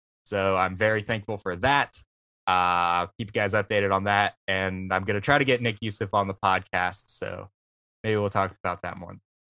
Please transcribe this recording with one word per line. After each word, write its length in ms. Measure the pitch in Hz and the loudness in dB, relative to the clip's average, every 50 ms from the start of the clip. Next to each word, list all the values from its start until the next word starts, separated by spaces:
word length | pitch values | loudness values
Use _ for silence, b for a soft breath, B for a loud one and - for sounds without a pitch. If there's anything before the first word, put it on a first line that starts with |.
| _ _ _ _ - | _ _ _ _ -10
so 320 | - 104 98 95 98 95 | -4 -2 0 2 2 2
I'm 200 | 92 92 92 92 | 2 2 0 0
very 260 | 92 110 107 110 107 | 2 2 2 2 0
thankful 340 | 104 - 117 110 101 - 107 | -2 -2 -4 -4 -4 -6 -8
for 200 | 98 - 95 87 | -6 -4 -6 -4
that. 400 | 87 107 131 143 139 127 - - - - _ _ _ _ _ _ _ - | 0 2 2 4 2 2 0 -4 -14 -16 _ _ _ _ _ _ _ 0
Uh, 40 | - 92 90 90 90 90 87 87 87 87 87 | 0 2 4 4 2 2 2 2 2 2 2
I'll 100 | 87 87 _ - | 0 -2 _ -10
keep 100 | 113 98 | -10 -4
you 40 | |
guys 200 | - 113 104 101 | -2 -2 0 2
updated 400 | 104 107 98 - 107 101 101 98 | 2 0 0 2 0 2 2 2
on 120 | 98 95 98 | 2 2 2
that, 320 | 101 101 101 101 - - _ - | 2 2 4 2 0 -2 _ -6
and 460 | - 95 95 95 95 95 92 92 92 | -4 -2 -2 0 -2 -4 -4 -4 -2
I'm 100 | 95 95 95 | -2 -2 0
gonna 160 | 104 104 101 | 0 -2 -2
try 180 | 95 - 139 147 | 2 2 2 4
to 60 | 143 | 4
get 160 | 135 127 120 | 2 2 2
Nick 180 | 120 117 107 - | 0 -2 -4 -4
Youssef 340 | 113 110 104 - 113 98 - | -6 -6 -6 -6 -6 0 0
on 140 | 104 98 98 | 0 0 0
the 60 | 95 | -4
podcast, 760 | - - 95 92 92 92 - - 90 90 90 90 - - - | -2 0 0 0 0 -2 -4 -4 -2 -2 -2 -4 -8 -12 -12
so 400 | - - - - 90 92 98 98 _ _ _ _ _ _ _ _ _ _ - | -10 -10 -8 -8 -10 -10 -12 -16 _ _ _ _ _ _ _ _ _ _ -2
maybe 120 | 110 107 | 0 0
we'll 140 | 104 104 98 | 2 0 0
talk 240 | - 104 98 92 - _ | 0 0 0 -2 -4 _
about 200 | - 92 90 - | -6 -6 -4 -4
that 140 | - 87 82 | -8 -10 -10
more. 200 | 87 87 90 95 - _ _ _ _ _ | -10 -14 -16 -16 -18 _ _ _ _ _